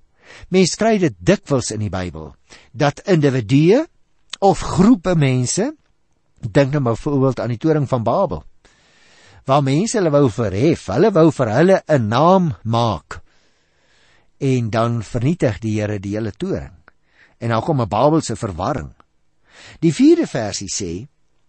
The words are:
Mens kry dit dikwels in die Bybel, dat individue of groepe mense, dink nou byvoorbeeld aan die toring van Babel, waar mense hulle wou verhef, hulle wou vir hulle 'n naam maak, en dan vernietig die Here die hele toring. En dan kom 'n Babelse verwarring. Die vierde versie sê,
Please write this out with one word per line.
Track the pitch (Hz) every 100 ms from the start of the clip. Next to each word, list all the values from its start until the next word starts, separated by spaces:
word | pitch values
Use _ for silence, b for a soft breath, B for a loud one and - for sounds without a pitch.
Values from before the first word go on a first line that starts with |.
| _ B B B B
Mens | 185 175 -
kry | 226 214
dit | 160 -
dikwels | 90 202 - 135 -
in | 107
die | 104
Bybel, | 92 90 78 76 - B B B
dat | 113 147 -
individue | 196 165 147 127 104 139 165 254 330 _ _ _ _ -
of | 196 156
groepe | - 135 208 208 185
mense, | 165 139 127 123 180 269 320 _ _ _ _ _ _
dink | 110 143 135
nou | 147
byvoorbeeld | 120 113 151 139 135 110
aan | 113
die | 117
toring | 160 151 139
van | 127
Babel, | 113 170 175 80 - - b b b b b b b b
waar | - 143
mense | 135 147 220 220
hulle | 165
wou | 143 135
verhef, | - 104 95 156 - -
hulle | 113 220
wou | 180 160
vir | - 113
hulle | 120 180 180 -
'n | 143 104
naam | 120 165 190 165 98
maak, | 110 117 117 90 - - - _ _ _ _ _ _ _ _ _ _ -
en | 135 127 113
dan | 113 117 117
vernietig | - 120 135 175 123 -
die | 110 107
Here | 104 104
die | 98 104
hele | 110
toring. | - 190 107 67 - _ b b b b b
En | 117
dan | 110
kom | - 139
'n | 104
Babelse | 104 147 160 - 113
verwarring. | 107 82 104 82 67 - _ _ _ _ B B B B
Die | 165
vierde | 151 294 339 233
versie | 135 104 - 95
sê, | - 90 90 139 _ _ _